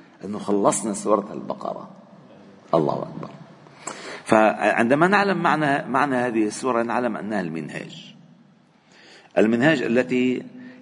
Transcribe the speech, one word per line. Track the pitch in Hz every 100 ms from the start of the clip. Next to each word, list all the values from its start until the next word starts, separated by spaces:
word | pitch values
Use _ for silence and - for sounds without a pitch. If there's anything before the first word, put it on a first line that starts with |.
| - -
أنه | 95 104
خلصنا | - 101 123 - 113
سورة | 98 - 104 98
البقرة. | 71 - - - - - - - - - - - - -
الله | 82 73 67
أكبر. | - - - - - - - - - - - -
فعندما | - 110 107 - 104 92 117 143 180
نعلم | 202 202 175
معنى، | 170 151 147 143 -
معنى | 131 143 127
هذه | 123 113 107
السورة، | 107 131 117
نعلم | 117 117 123 90
أنها | 98 104
المنهاج. | 85 80 76 - - - - - - - _ _ _ _ _ - - - - -
المنهاج | 107 117 147 147
التي، | 110 120 127 127 127 123 - - - -